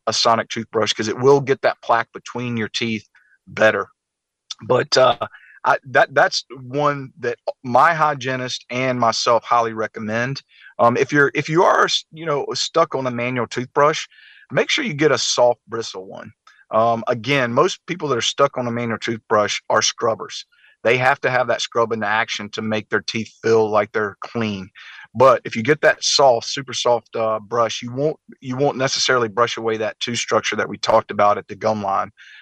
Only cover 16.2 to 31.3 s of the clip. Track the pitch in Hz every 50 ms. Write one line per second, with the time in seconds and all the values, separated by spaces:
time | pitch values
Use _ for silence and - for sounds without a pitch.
16.2 | 117 113 - _ _ _ - _ _ - - 110 113 117 117 113 110 - 127 123
17.2 | 107 123 143 139 127 117 117 131 160 190 - - _ - - 180 156 147 131 117
18.2 | - - - - 143 139 - 135 123 120 117 120 120 117 113 104 - - 117 110
19.2 | - - 113 107 104 101 - - - - 120 110 107 - - - 117 117 110 98
20.2 | 107 - - - - _ _ _ _ _ _ _ - 113 120 127 127 131 143 -
21.2 | - 135 127 127 127 117 117 107 - - - 123 117 107 117 110 107 101 107 110
22.2 | 113 - - - 104 104 - - 110 110 107 107 104 - - 107 - - - 113
23.2 | 110 - - _ - 113 113 113 110 107 104 107 107 104 - 113 107 101 95 -
24.2 | - - - 117 113 107 104 95 92 101 _ - - - - - - - - 113
25.2 | 127 135 123 - - 123 - 117 110 120 151 151 - 156 - - - - - -
26.2 | 143 135 123 113 - - - 143 135 131 120 - - 123 120 117 - _ - 120
27.2 | 113 110 110 110 107 98 120 120 117 110 - - - 120 120 127 143 156 151 -
28.2 | _ - - - - 135 127 127 143 143 101 113 131 135 - - - - 131 123
29.2 | 120 110 95 107 117 117 - - 113 113 110 107 110 104 - - - - 120 113
30.2 | - - 123 110 - - - 107 101 - 104 98 - - 113 110 - - 107 101
31.2 | 104 104